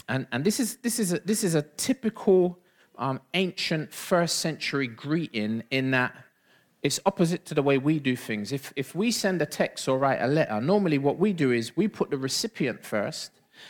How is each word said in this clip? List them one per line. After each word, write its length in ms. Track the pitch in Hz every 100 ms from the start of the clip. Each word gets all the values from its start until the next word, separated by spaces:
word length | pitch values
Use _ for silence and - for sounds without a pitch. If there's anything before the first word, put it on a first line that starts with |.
| -
and, 180 | 131 -
and 120 | -
this 140 | 160 214
is, 160 | 226 -
this 220 | 240 226
is 140 | 196
a, 60 | 214
this 260 | 180 214
is 100 | 196
a 60 | 165
typical, 1000 | - - - 262 220 - - 185 180 175 _ _ _ -
um, 240 | 131 135 -
ancient 580 | 175 190 - - 160 151
first 460 | - - 180 170 -
century 480 | 170 147 - 143 131
greeting 760 | 117 139 170 160 113 107 113 -
in 200 | 131 131
that 260 | 131 127 - - _ _ _ _ _
it's 160 | 143 -
opposite 400 | - - 165 175
to 100 | -
the 80 | 151
way 140 | 139 135
we 220 | 143 160
do 180 | 135 123
things. 340 | - 107 101
If, 220 | 135 - -
if 180 | 131
we 160 | 160 233
send 320 | 226 196 180
a 40 | -
text 420 | - 180 - -
or 100 | 131
write 240 | 135 127
a 40 | 120
letter, 320 | 151 147 107
normally 340 | 131 208 190 143
what 220 | 139 143
we 160 | 208
do 180 | 180 135
is 240 | 120 113 -
we 100 | 208
put 220 | - -
the 80 | 139
recipient 680 | 131 - 226 - 147 101
first, 500 | - 107 107 - - - _ - -